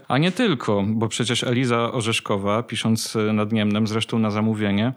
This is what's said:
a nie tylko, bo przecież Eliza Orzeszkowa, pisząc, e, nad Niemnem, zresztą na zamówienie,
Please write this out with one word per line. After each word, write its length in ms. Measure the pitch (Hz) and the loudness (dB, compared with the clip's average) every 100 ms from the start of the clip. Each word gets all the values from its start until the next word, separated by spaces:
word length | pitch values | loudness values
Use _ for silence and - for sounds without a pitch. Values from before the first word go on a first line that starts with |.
| - | -2
a 100 | 127 | 0
nie 140 | 170 | 2
tylko, 520 | 190 233 147 - 101 98 | 2 0 0 0 0 0
bo 220 | 110 110 | 0 -2
przecież 360 | - 117 120 | -2 -2 -2
Eliza 480 | 131 123 131 117 117 | 0 0 2 2 0
Orzeszkowa, 720 | 127 110 113 - 104 101 107 | -2 -2 -2 -2 -2 0 0
pisząc, 540 | 120 110 120 113 - 113 | -2 -2 0 0 0 -2
e, 160 | 107 | 0
nad 200 | 107 104 | 0 0
Niemnem, 340 | 110 104 104 110 | 0 2 0 0
zresztą 320 | 110 107 117 | -2 -2 0
na 120 | 110 | 0
zamówienie, 640 | 104 110 107 104 101 117 | 0 0 0 0 2 0